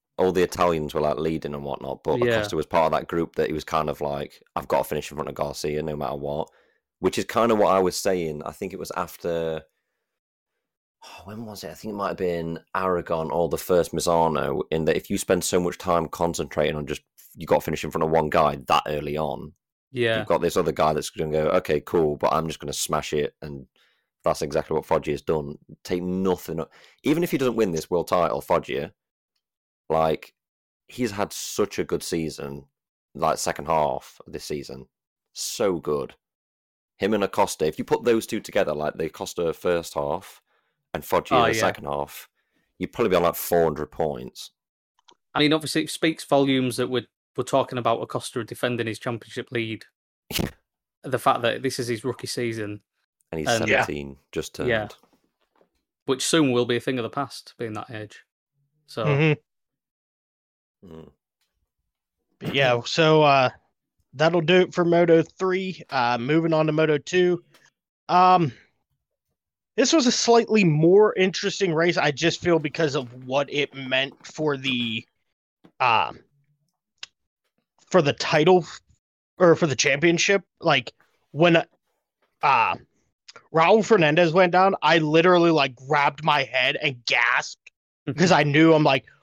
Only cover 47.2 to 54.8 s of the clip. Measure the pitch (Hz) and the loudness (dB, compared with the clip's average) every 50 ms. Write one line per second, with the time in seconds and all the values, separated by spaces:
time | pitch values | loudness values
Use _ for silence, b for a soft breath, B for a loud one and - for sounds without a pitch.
47.2 | _ _ _ - 123 - - 135 123 - 139 123 117 113 117 117 - - - 120 | _ _ _ -8 -6 -2 0 0 0 0 -4 -4 -2 0 0 -2 -4 -6 -8 -10
48.2 | - - - 127 110 - - - - 123 123 117 117 117 107 - - 131 120 110 | -10 -8 -8 -8 -8 -8 -8 -6 -4 -4 -2 -2 -4 -6 -6 -6 -6 -8 -8 -8
49.2 | - - - 127 117 - 131 120 117 110 110 107 - - _ _ _ _ _ _ | -10 -12 -12 -12 -12 -8 -6 -6 -6 -6 -8 -12 -14 -20 _ _ _ _ _ _
50.2 | _ _ - - - - - _ _ _ _ _ _ _ _ _ - 143 127 117 | _ _ -6 -6 -4 -6 -6 _ _ _ _ _ _ _ _ _ -10 -6 -6 -2
51.2 | - 143 123 - 117 117 113 110 127 135 123 - 123 117 120 110 - 131 117 - | -2 -2 -2 0 -2 -2 -4 -2 -4 -6 -6 -6 -6 -6 -6 -6 -6 -8 -8 -8
52.2 | - - - - 120 117 113 113 107 101 104 104 - _ _ _ _ _ _ _ | -10 -10 -8 -6 -6 -6 -6 -8 -8 -10 -10 -14 -16 _ _ _ _ _ _ _
53.2 | _ _ - 82 78 80 85 - 85 - - - - - 76 73 71 69 67 - | _ _ -8 -6 -2 -2 -2 0 0 0 0 0 0 -2 -6 -8 -10 -12 -16 -20
54.2 | _ _ - 82 78 - - - - 123 117 110 | _ _ -8 -8 -8 -8 -8 -6 -4 -2 -2 -4